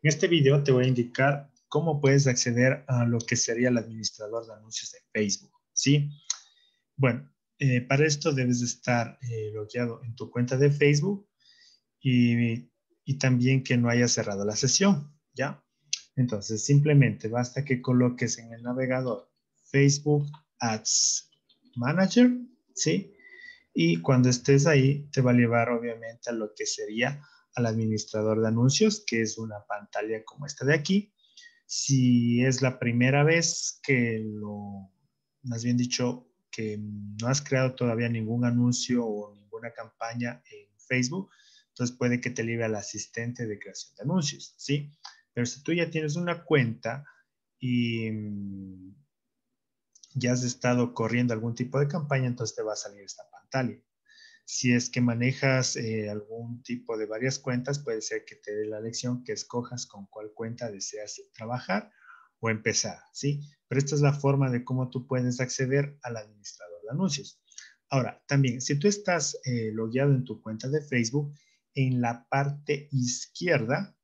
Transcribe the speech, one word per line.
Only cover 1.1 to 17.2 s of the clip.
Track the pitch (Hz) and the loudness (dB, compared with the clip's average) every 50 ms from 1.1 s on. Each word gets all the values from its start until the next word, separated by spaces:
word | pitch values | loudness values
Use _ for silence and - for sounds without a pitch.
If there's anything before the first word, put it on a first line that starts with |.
| - - 131 139 143 143 - - _ _ _ _ | 0 2 2 2 2 0 -4 -14 _ _ _ _
cómo | - 151 156 170 151 143 | -2 -2 0 0 -2 2
puedes | 147 139 139 143 139 135 | 4 4 6 6 4 4
acceder | 123 123 - 127 117 120 123 131 139 - - - | 2 0 0 0 2 4 4 4 4 0 -2 -2
a | 131 123 120 | 0 0 2
lo | 120 117 117 | 2 0 0
que | 117 - 120 117 | 0 -2 -2 -2
sería | - - 117 113 123 127 | 0 -2 0 2 2 2
el | 123 117 | 2 2
administrador | 110 113 113 113 107 - - - 107 104 110 117 113 | 0 -4 -10 -8 -8 -8 -8 -8 -12 -8 -8 -8 -8
de | 113 110 | -8 -18
anuncios | 104 107 113 113 - - - | -20 -20 -14 -12 -12 -12 -12
de | - - _ _ _ | -16 -20 _ _ _
Facebook, | 110 107 101 98 - - - _ _ _ _ | -2 -2 0 -2 -6 -8 -20 _ _ _ _
¿sí? | _ - - 139 143 151 147 147 - - _ _ - - - _ _ _ _ _ _ _ _ _ _ - | _ -2 4 4 4 4 4 0 -6 -12 _ _ -10 -10 -10 _ _ _ _ _ _ _ _ _ _ 0
Bueno, | 135 127 120 127 - - _ _ _ _ _ _ | 2 2 2 0 -6 -14 _ _ _ _ _ _
eh, | 143 135 127 123 | 0 2 2 2
para | 123 - 135 135 151 | 0 0 2 4 4
esto | 156 151 147 - 170 147 | 2 2 0 0 0 0
debes | 135 127 123 123 120 | 2 2 0 0 0
de | 123 | 0
estar, | 117 - _ _ - 123 120 117 - - _ | -4 -6 _ _ 0 0 0 0 -4 -8 _
eh, | - 120 117 110 107 107 104 | -10 -8 -8 -6 -8 -8 -8
logueado | 110 107 104 - 120 123 120 113 - 123 | -8 -10 -8 -4 -4 -4 -4 -6 -8 -12
en | 120 113 | -14 -12
tu | - 113 - | -12 -12 -8
cuenta | - 123 123 123 131 127 | -2 -2 -2 0 2 4
de | 143 143 | 4 4
Facebook | 143 147 147 147 147 147 147 190 202 196 - _ _ _ _ _ _ _ _ _ _ _ _ _ _ _ | 4 6 6 6 6 4 2 0 -2 -4 -6 _ _ _ _ _ _ _ _ _ _ _ _ _ _ _
y, | _ 135 127 123 120 120 120 117 120 117 117 117 113 _ _ _ _ _ _ _ _ | _ 2 4 4 4 4 4 2 2 0 -2 -4 -8 _ _ _ _ _ _ _ _
y | - 139 147 | -6 -4 0
también | - 131 127 123 123 127 135 131 127 | 2 2 4 4 4 4 4 2 2
que | - 127 123 | 2 0 2
no | 120 120 | 2 2
hayas | 117 120 123 117 | 4 4 4 2
cerrado | - - 110 104 101 98 101 | 2 0 -2 -4 -4 -4 -2
la | 104 107 - | -2 -2 0
sesión, | - 135 - - 196 202 196 143 - - - _ _ _ _ | 0 2 2 4 6 6 4 4 0 -8 -16 _ _ _ _
¿ya? | 120 127 143 - - _ _ _ _ _ _ - - - _ _ - | -6 -6 -6 -6 -10 _ _ _ _ _ _ -10 -10 -10 _ _ 0
Entonces, | 127 120 - 101 101 - 110 107 - | 0 0 0 -6 -6 -6 -8 -6 2
simplemente | - 143 143 143 156 147 143 131 113 104 - | 4 6 6 6 6 6 8 6 6 4 -2